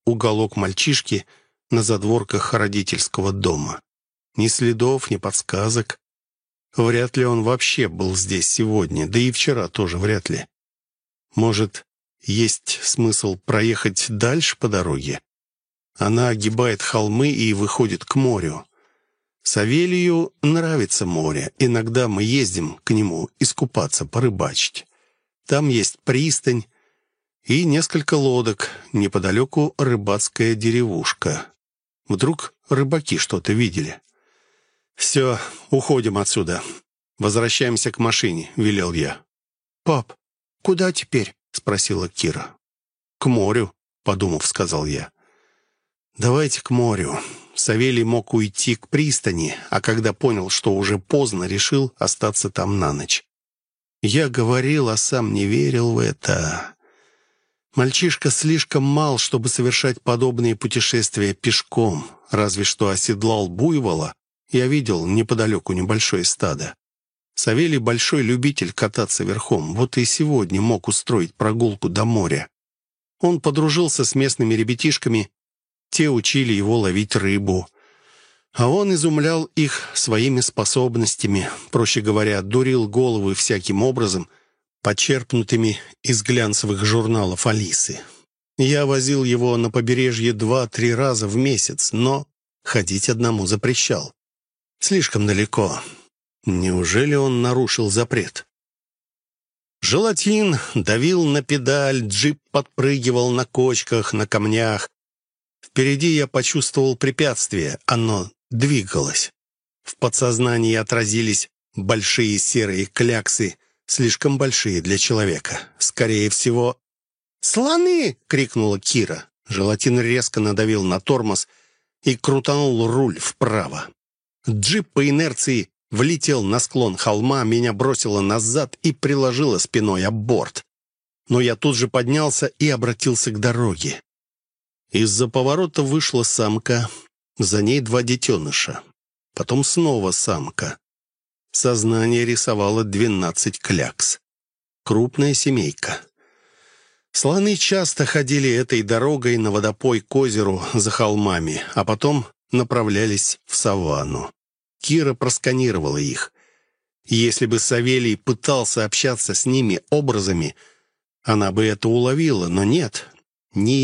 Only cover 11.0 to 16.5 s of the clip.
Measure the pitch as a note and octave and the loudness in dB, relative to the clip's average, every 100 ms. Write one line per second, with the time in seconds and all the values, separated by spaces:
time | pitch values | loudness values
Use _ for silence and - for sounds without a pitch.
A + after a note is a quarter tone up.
11 | _ _ _ - A2+ G#2 G#2+ - - _ | _ _ _ 0 2 2 -2 -6 -20 _
12 | _ _ - G#2 A2+ - - - - - | _ _ -4 0 0 -2 -6 -6 -4 0
13 | A#2 G#2 G#2 F#2 - G#2+ A2+ A2 A2 F#2+ | 0 0 -2 -4 -2 0 2 0 -2 -2
14 | - G#2 A#2 D3+ D3+ - A#2+ G2+ E2+ C#2 | -4 0 0 0 -2 -2 -2 0 -2 -4
15 | C#2 C#2 - _ _ _ _ _ _ - | -4 -8 -12 _ _ _ _ _ _ -4
16 | G2+ A2 B2+ A2 G#2+ | 0 2 2 0 -2